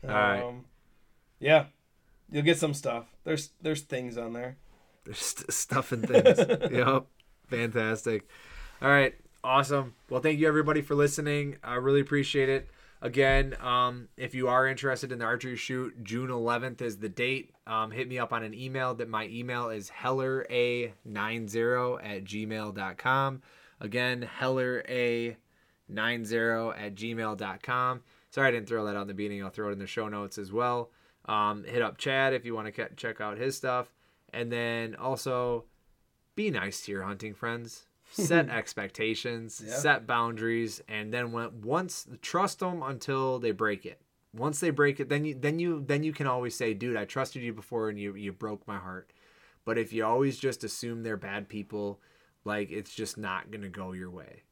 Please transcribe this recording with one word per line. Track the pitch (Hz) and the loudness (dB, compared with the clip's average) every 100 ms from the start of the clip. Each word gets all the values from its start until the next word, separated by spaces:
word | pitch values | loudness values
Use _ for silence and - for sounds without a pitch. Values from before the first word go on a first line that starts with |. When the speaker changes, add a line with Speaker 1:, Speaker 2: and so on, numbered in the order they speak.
| 131 | 0
Speaker 1:
All | |
right. | 104 104 101 | 4 4 4
Speaker 2:
Um, | 123 123 131 _ _ _ _ _ _ _ | -2 -8 -16 _ _ _ _ _ _ _
yeah. | 131 156 139 _ _ _ _ _ - | 6 6 6 _ _ _ _ _ -6
You'll | 147 | 2
get | 147 160 | 4 4
some | 160 | 2
stuff. | 143 131 117 117 - | 0 -2 -4 -8 -14
There's, | - 156 - _ | -4 -4 -4 _
there's | 160 151 | -4 -4
things | - 131 123 117 | -4 -6 -4 -6
on | 117 | -6
there. | 117 123 135 - - _ _ | -6 -8 -12 -20 -20 _ _
Speaker 1:
There's | - 107 | -14 -6
st-, | - - - | -6 -6 -4
stuff | - - 131 - | -4 0 0 0
and | 117 - | -2 6
things. | 240 254 - | 10 10 8
Speaker 2:
<laughs> | - 240 247 | 6 4 2
Speaker 1:
Yep. | 123 123 131 - _ _ _ _ | 4 6 4 2 _ _ _ _
Fantastic. | 120 117 117 110 110 - 110 - - - - - - | -2 0 2 0 0 0 -2 -4 -20 -18 -14 -14 0
All | 135 | 6
right. | 143 135 - - _ | 8 6 2 -20 _
Awesome. | 127 131 139 143 127 - - | 2 4 4 2 0 -10 -4
Well, | 127 | 0
thank | 131 151 | 2 4
you | 156 | 4
everybody | 151 147 151 | 6 4 2
for | 143 | 2
listening. | 143 147 143 147 147 143 127 | 4 4 4 0 0 -2 -8
I | 117 | -4
really | 123 131 143 | 0 4 6
appreciate | 139 147 139 143 135 | 6 2 2 2 4
it. | 135 - - - - | 2 -2 -18 -20 -8
Again, | 123 123 135 135 135 127 | -2 4 8 8 4 0
um, | 127 123 123 123 120 - | 0 4 2 0 -14 -10
if | 123 | -6
you | 127 127 | 0 4
are | 127 131 | 6 6
interested | 131 139 127 135 | 4 0 0 -2
in | 123 | -2
the | |
archery | 117 120 127 120 | 0 0 -2 -6
shoot, | - 127 127 120 | -4 -4 -4 -8
June | 101 117 127 | -6 -4 -2
eleventh | 127 117 120 127 120 | -2 0 0 -2 -4
is | 120 98 | -6 -4
the | 107 | -8
date. | 95 123 131 - _ - | -2 0 -2 -6 _ -4
Um, | 110 110 | -2 -2
hit | 110 127 | -4 -4
me | 127 | -4
up | 117 | -2
on | 117 | -2
an | 110 | -4
email. | 107 131 131 127 | -8 -6 -2 -2
That | 117 117 | -2 -4
my | 113 110 | -4 -4
email | 117 123 123 120 | -6 -6 -4 -4
is | 110 98 | -6 -8
heller | - 123 131 131 131 - | -6 -2 0 0 -2 0
a | 123 123 120 120 101 | 2 2 2 -4 -8
nine | 117 104 107 117 110 | -10 -4 -2 -2 -2
zero | 113 117 123 123 123 | 2 2 2 0 -2
at | 107 101 | -6 -8
gmail | 98 107 107 110 107 | -6 -6 -4 -4 -6
dot | 101 95 - | -6 -8 -2
com. | 127 135 135 131 - - - _ | 2 4 2 -2 -14 -20 -20 _
Again, | 107 120 123 123 | -6 0 0 0
heller | 117 - 131 131 127 127 - | -6 -2 0 2 0 -2 -4
a | 127 123 117 117 113 _ _ _ _ _ | 0 2 2 -2 -6 _ _ _ _ _
nine | 98 113 120 110 | -2 0 0 0
zero | 113 113 113 113 | 2 2 2 -2
at | - 104 | -4 -8
gmail | 98 113 113 110 104 | -8 -6 -4 -4 -4
dot | 101 95 | -6 -6
com. | - 123 127 123 - _ _ | -2 0 2 -2 -8 _ _
Sorry | - 135 | 2 4
I | |
didn't | 120 104 | 4 0
throw | 117 | -2
that | 107 101 | 0 -2
out | |
in | 101 | -6
the | |
beginning. | 98 104 101 | -4 -4 -4
I'll | 95 | -8
throw | 101 104 | -6 -6
it | |
in | 101 | -6
the | 98 | -6
show | - 107 | -6 -4
notes | 104 101 - | -6 -8 -8
as | 95 | -4
well. | 107 123 123 117 _ _ _ | 0 0 0 -4 _ _ _
Um, | - 107 104 104 | -2 2 2 0
hit | - 123 | -2 0
up | 110 - | 0 0
Chad | 143 135 135 | 0 2 4
if | 131 | 2
you | 117 | -2
wanna | 113 107 | -6 -6
ke-, | 104 113 - | -6 -8 -6
check | 117 110 | -8 -6
out | 107 104 | -6 -4
his | 131 131 | -4 -2
stuff. | 135 123 123 _ _ _ _ | -2 -2 -4 _ _ _ _
And | 117 120 | -6 -4
then | 120 117 117 117 | -2 0 0 -4
also, | 107 127 131 - 127 123 120 - _ _ _ _ _ _ - | -4 -4 -2 -2 0 0 -2 -6 _ _ _ _ _ _ -4
be | 214 | -2
nice | 127 95 - | 0 -2 -6
to | - | -8
your | 98 | -6
hunting | 95 101 107 | -6 -6 -10
friends. | 98 117 117 117 - _ _ _ | -6 -6 -6 -8 -16 _ _ _
Set | - 175 170 147 | -4 4 4 4
Speaker 2:
<laughs> | 117 - - 98 | -2 -4 -6 -8
Speaker 1:
expectations, | - 110 107 123 117 113 - | -2 -2 0 -4 -6 -8 -14
Speaker 2:
Yeah. | 107 | -6
Speaker 1:
set | 123 147 143 113 | 0 4 2 2
boundaries, | 120 117 113 113 117 113 98 - | 2 2 0 0 0 -2 -6 -8
and | 107 107 | -8 -4
then | 120 120 | -4 -4
when, | 117 117 113 | -4 -6 -8
once, | 107 156 185 - - 123 | -2 -2 -2 -8 -12 -14
trust | - 175 196 - | -4 0 0 0
'em | 185 175 | -4 -4
until | 135 131 - 135 131 127 | -6 -6 -2 0 0 0
they | 117 | 0
break | 98 107 101 85 | 0 0 0 -8
it. | 82 _ _ _ | -16 _ _ _
Once | - 139 147 | -4 -2 0
they | 175 | 0
break | 143 143 139 | 4 2 2
it, | 131 | 0
then | 143 | 0
you, | 151 | 0
then | 131 143 160 | -2 -2 0
you, | 175 160 139 | 0 -2 0
then | 143 | 0
you | 156 | 0
can | 147 143 | -2 0
always | 127 123 - | 0 -2 -2
say, | 117 | -2
"Dude, | 104 120 113 | 0 -2 -2
I | |
trusted | 101 139 127 135 | -2 -4 -4 -4
you | 120 | -8
before | 110 - 120 110 | -8 -6 -2 -2
and | 104 | -4
you, | 101 98 | -6 -6
you | 101 | -8
broke | 92 110 101 - | -6 -8 -8 -8
my | 101 | -10
heart." | 92 92 - _ _ _ - _ | -8 -12 -14 _ _ _ -20 _
But | - 117 | -2 -2
if | 110 | 0
you | 113 | 0
always | 110 123 139 127 | 2 4 4 2
just | 135 123 | -4 -2
assume | 110 - 120 117 | -8 -8 -8 -6
they're | 113 104 | -6 -6
bad | 98 104 98 | -6 -8 -8
people, | 107 101 107 101 98 _ _ _ _ | -10 -8 -6 -6 -8 _ _ _ _
like, | 104 104 101 | -4 -4 -2
it's | 95 101 | -6 -8
just | - 107 - | -8 -8 -6
not | 104 95 - | -6 -6 -6
gonna | 107 98 | -12 -10
go | 90 92 | -10 -10
your | 92 92 | -8 -10
way. | 90 69 - _ | -14 -18 -20 _